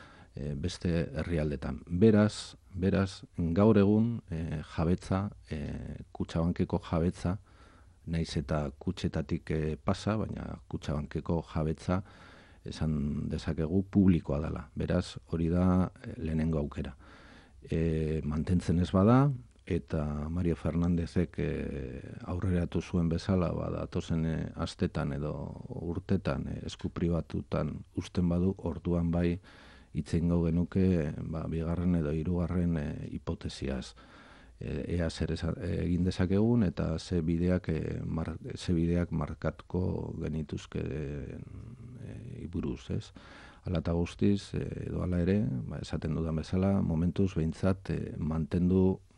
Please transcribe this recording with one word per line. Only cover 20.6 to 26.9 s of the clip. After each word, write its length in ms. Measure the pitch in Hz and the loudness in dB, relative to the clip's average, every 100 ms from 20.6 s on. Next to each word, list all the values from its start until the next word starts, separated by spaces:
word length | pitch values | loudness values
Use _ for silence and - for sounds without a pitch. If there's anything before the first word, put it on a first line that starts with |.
| 80 82 87 85 82 - 85 - | 0 2 2 2 2 0 0 0
e, 600 | 76 73 69 69 65 64 - - | -2 -2 -4 -6 -8 -10 -12 -12
aurreratu 560 | - 87 95 87 82 87 | -6 -2 2 2 2 -2
zuen 280 | - 92 82 | 0 2 2
bezala, 440 | 82 - 95 82 | 2 2 2 2
ba, 160 | 80 80 | 0 -2
datozen, 560 | 82 80 90 - 82 80 | -4 -4 -4 -2 0 0
e, 260 | 80 80 - | 0 -4 -4
astetan 560 | 82 - 92 80 76 | -6 -2 -2 0 -2
edo 220 | 69 76 76 - - - | -2 -4 -6 -8 -10 -12
urtetan, 800 | - 85 85 - 95 - 69 - | -8 -6 -4 0 0 0 -2 -4
e, 140 | 73 - | -6 -8
esku 220 | - | -8
pribatutan 960 | 90 | -8